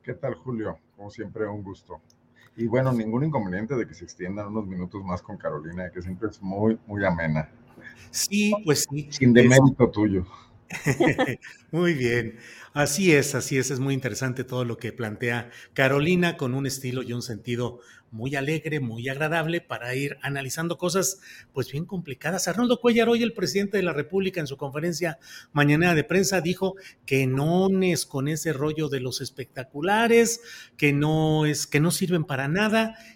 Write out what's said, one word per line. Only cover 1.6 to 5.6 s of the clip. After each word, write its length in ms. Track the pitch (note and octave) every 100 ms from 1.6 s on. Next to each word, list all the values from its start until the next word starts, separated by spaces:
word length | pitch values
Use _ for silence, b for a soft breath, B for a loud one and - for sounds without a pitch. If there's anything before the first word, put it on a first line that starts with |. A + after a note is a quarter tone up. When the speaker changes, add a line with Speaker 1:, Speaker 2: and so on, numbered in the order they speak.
Speaker 1:
gusto. 380 | F#2+ F2+ _ E2+ _ _ _ b b -
Y 100 | A2+
bueno, 240 | B2 C3
ningún 300 | A#2+ A2 A#2
inconveniente 520 | D#3 C#3+ F#2+ F#2 A2+ C3
de 100 | G#2
que 60 |
se 120 | -
extiendan 420 | F2 - F2+ G2+ G2+
unos 200 | A2 G2
minutos 380 | F#2 F2+ G2+
más 160 | F#2+ F2+
con 160 | - F#2+
Carolina, 540 | E2 D2+